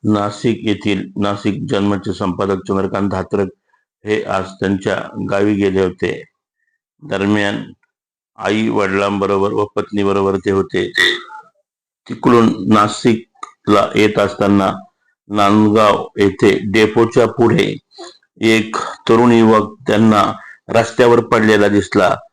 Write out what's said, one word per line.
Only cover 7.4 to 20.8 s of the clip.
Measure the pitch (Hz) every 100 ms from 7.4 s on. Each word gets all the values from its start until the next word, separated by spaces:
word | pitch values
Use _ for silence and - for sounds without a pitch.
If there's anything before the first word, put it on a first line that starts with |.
| 101 107 104 - _ _ _ _ _ -
आई | 98 107 110
वडिलांबरोबर | 110 98 98 101 101 98 98 98
व | 110 104
पत्नीबरोबर | - 104 104 98 98 98 95
ते | 104
होते. | 98 95 92 98 - - - - - _ _ _ _ _ _ _
तिकडून | 123 - 120 113 - 98
नाशिकला | 107 107 - 127 110 - _ - _ - 104 - -
येत | 104 -
असताना | 101 - 101 101 95 95 - _ _ _ _
नांदगाव | 104 101 107 107 107 107 98 - -
येथे | 101 95 110 95
डेपोच्या | 104 104 107 117 113 123 113
पुढे | - 113 113 - - _ _ - _ _ _
एक | 110 110 107 - - - -
तरुण | 117 120
युवक | 117 113 110 104 - -
त्यांना | 107 113 107 101 - - - -
रस्त्यावर | 113